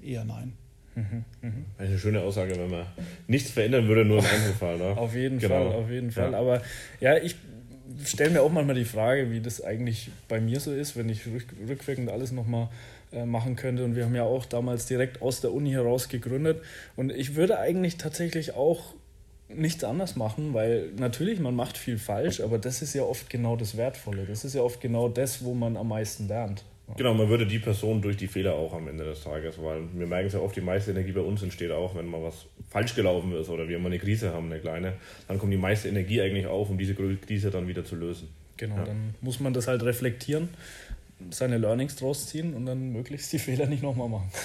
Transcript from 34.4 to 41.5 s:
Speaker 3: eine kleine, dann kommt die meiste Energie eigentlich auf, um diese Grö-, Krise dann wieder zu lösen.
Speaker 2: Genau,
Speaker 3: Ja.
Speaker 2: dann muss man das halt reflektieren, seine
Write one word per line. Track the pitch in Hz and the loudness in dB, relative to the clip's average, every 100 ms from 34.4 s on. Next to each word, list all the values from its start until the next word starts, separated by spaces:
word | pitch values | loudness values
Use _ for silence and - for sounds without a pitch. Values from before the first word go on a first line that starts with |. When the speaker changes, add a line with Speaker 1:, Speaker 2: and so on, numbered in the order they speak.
| 82 | -4
Speaker 3:
eine | 80 | -4
kleine, | 82 82 92 92 - - - | -4 -4 -4 -6 -10 -16 -6
dann | 95 | -2
kommt | 98 | 2
die | 98 | 2
meiste | 92 104 98 | 4 2 2
Energie | 101 90 113 | 0 2 2
eigentlich | 98 98 92 | 2 2 0
auf, | 98 101 | 0 0
um | 95 | 0
diese | 98 | 0
Grö-, | 98 98 98 | 0 0 -2
Krise | - 104 98 | -2 0 0
dann | 92 90 | 0 -2
wieder | 90 82 | -4 -6
zu | 82 | -6
lösen. | 85 87 78 - - - | -6 -6 -10 -16 -20 -10
Speaker 2:
Genau, | 110 101 | -6 -4
Speaker 3:
Ja. | |
Speaker 2:
dann | - 107 110 107 | -4 -4 -6 -6
muss | 127 123 | -6 -2
man | 135 | 0
das | 123 117 | 0 2
halt | 123 | 2
reflektieren, | 120 120 127 - - 151 175 - - - - - - - 92 | 2 2 0 -2 -2 0 -2 -6 -16 -18 -12 -12 -12 -16 -12
seine | - 127 | -2 2